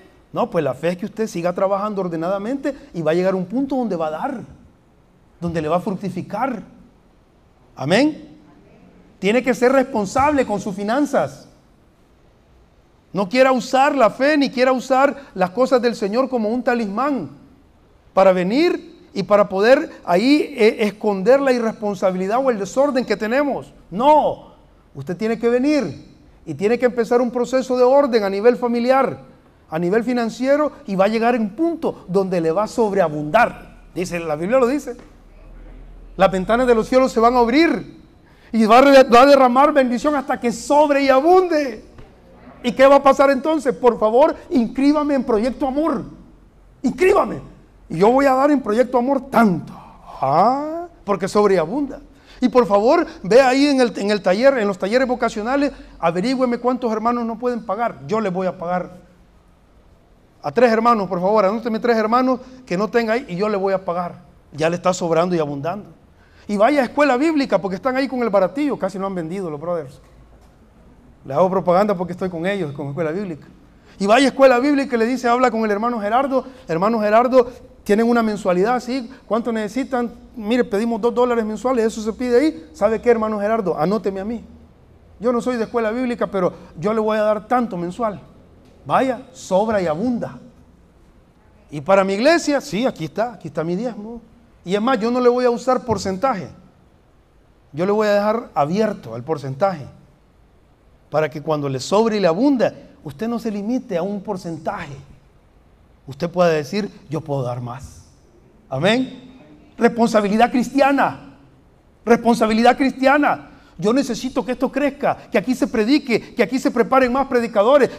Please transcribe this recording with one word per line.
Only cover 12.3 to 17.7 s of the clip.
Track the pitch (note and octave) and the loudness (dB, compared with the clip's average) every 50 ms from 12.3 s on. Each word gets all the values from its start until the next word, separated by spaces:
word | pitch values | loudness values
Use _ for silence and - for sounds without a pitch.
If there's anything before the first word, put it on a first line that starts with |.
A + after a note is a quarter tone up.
| _ _ _ _ _ _ _ _ _ _ _ _ _ _ _ _ | _ _ _ _ _ _ _ _ _ _ _ _ _ _ _ _
No | - F3+ G#3 | -6 -4 -4
quiera | F3+ B3 B3+ C4 C4 | 0 2 4 4 4
usar | C4 A#3+ - - - B3+ C4+ D4+ C#4+ | 4 0 -2 -2 0 2 2 2 4
la | C4+ A#3 G3+ | 2 2 2
fe | - - C4 D4 D#4 | 2 2 0 2 2
ni | C#4+ C#4 - | 2 0 0
quiera | - A#3 B3+ C4 | 0 0 2 2
usar | C4 B3+ - - C4 B3+ C#4 C#4+ - - - - - | 2 -2 -2 0 2 2 2 2 0 -4 -14 -14 -4
las | F#3 F#3 F3+ | -4 -4 -2
cosas | F3+ A#3+ B3+ B3+ C4+ A#3+ | 0 -2 0 2 2 2
del | G#3+ A#3+ A3+ | 2 0 -2
Señor | - A3 F#3+ G#3 B3 C#4 C4 | -2 -4 -2 -2 -2 -2 -2
como | C4 A#3+ G#3+ | -2 -2 -2
un | G#3 A#3 B3+ B3+ | -2 -4 -2 -2
talismán | C4 A#3+ A#3 A3+ G3 G3 A3 C4 D4 C#4+ A#3 D#3 C3 - - - - - _ _ _ | -2 -2 -2 -2 -4 -4 -4 -2 -2 -2 -4 -6 -10 -14 -20 -20 -20 -20 _ _ _